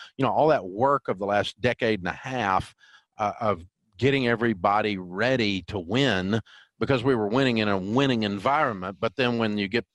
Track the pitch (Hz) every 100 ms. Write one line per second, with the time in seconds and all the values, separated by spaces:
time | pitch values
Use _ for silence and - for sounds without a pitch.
0 | - - 127 101 151 135 92 98 135 139
1 | - 95 101 101 95 - 123 117 117 104
2 | 87 - 131 127 101 92 - - - -
3 | _ - 104 - 113 92 87 _ _ -
4 | 143 139 120 113 117 98 98 104 107 98
5 | 90 90 120 131 107 95 - 101 82 117
6 | 139 95 95 110 - - - - 110 131
7 | 127 123 104 120 135 113 107 98 92 120
8 | 139 117 107 101 117 143 143 101 90 98
9 | 113 - 123 117 113 104 98 117 -